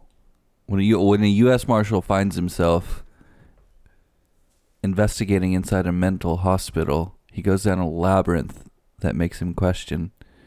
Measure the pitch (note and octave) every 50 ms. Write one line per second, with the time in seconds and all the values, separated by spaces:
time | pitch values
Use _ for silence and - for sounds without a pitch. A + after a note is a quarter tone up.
0 | - _ _ _ _ _ _ _ _ _ _ _ _ - G2+ G2 G2 G#2 A2 F2+
1 | F#2+ G2+ G#2 G#2 G#2+ G#2 G2+ G2+ A#2 B2 B2+ B2 - - A#2+ G#2+ G#2 G#2 A2 F#2+
2 | F2 - G2+ G2 G2 G2 E2 F2+ F2+ F2+ - - F2+ E2+ E2+ F2 F2+ - - -
3 | - - _ _ - _ _ - - - _ _ _ _ _ _ _ _ _ _
4 | _ _ _ _ _ _ _ _ _ _ _ _ _ _ _ _ - G2 F#2+ F#2
5 | G#2 G#2 - - A2 F#2+ G2 G2 F2+ F#2 F#2 F#2 F#2 - - F#2 F2+ F2 F2 F2+
6 | F#2 F#2 F#2+ F2+ - F2 E2 F2 F2+ F#2 F#2 F2+ - - - E2 E2 C#2 C#2+ E2
7 | E2 E2+ - - _ _ - - F2 G2+ F#2+ G2 F#2+ G#2+ F#2 F2+ F2+ E2 D#2 E2+
8 | E2+ F#2+ F#2+ F#2+ F2+ - F2 E2 B1+ - - - - - - _ _ _ _ -
9 | - D#2 - C#2 E2+ E2+ - - F2 F2 E2+ - F#2+ F2+ F#2 - - - C#2+ E2
10 | E2 G2 - _ - - _ _ _